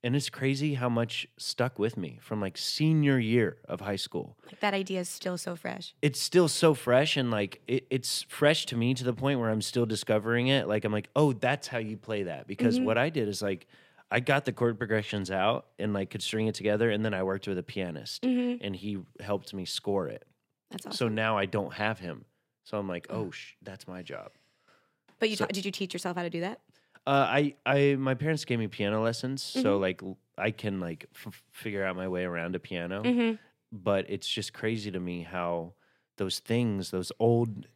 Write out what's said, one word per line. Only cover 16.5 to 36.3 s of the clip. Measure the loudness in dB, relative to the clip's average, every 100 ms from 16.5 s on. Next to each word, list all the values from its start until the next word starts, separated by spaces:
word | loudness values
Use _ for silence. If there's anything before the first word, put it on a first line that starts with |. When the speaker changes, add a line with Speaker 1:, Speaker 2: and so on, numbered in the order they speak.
| 0
Speaker 1:
together, | 0 2 2
and | 2
then | 0 0
I |
worked | -2 -2 -2
with | -4
a |
pianist, | -4 -6 -6 -6 -10 -4
Speaker 2:
Mm-hmm. | 0 0 0 -4
Speaker 1:
and | -6 -6
he | -6 -6 -8 -14
helped | -4 -4 -4
me | -10 -6
score | -6 -2 -2 -2
it. | -8 -16 _ _ _ _
Speaker 2:
That's | -14 -10
Speaker 1:
So | -2 0
Speaker 2:
awesome. | 2
Speaker 1:
now | 0 2
I | 0
don't | -2 -4
have | -2 -2 -2
him. | -8 -10 -14 _ _ _
So | -8 -6
I'm | -4
like, | -6 -6
Speaker 2:
Oh. | -6 -6
Speaker 1:
"Oh, |
sh-, | -8 -16 -18
that's | -18 -16 -14
my | -14
job." | -10 -12 -12 _ _ _ _ _ _ _ _ _
Speaker 2:
But | -2
you | 0
Speaker 1:
So | -2
Speaker 2:
ta-, |
did | -2 -4
you |
teach | -4 -6
yourself | -4 -4 -4
how |
to | -4
do | -4
that? | -6 -8 _ _ _ -6 2
Speaker 1:
Uh, | 4 6
I, | 4 2 0 2
I, | 4 6 4
my | 0 0
parents | 0 -2 0
gave | 0
me | 0
piano | -2 0 2
lessons, | 0 0 -4 -4
so, | -4 0 2
Speaker 2:
Mm-hmm. | 4
Speaker 1:
like, | 2 -2
l-, | -10 -14 _ -4
I | -4
can, | -2 -4 -2
like, | -4 -8 -12 -16
f-, | -16 -16 _
figure | -12 -6 -2
out | -2 -2
my | -4
way | -2 -2
around | -4 -4 -6
a |
piano. | -6 -6 -4 -2
Speaker 2:
Mm-hmm. | 0 2 2 -2 -10 _ _
Speaker 1:
But | -4 0 0 0
it's | -6 -4
just | -6 -6
crazy | -4 -4 -2 -4
to | -6
me | -4 -6
how | -6 -4 -2 -2 -6 -14 _ _ _ -6
those | -4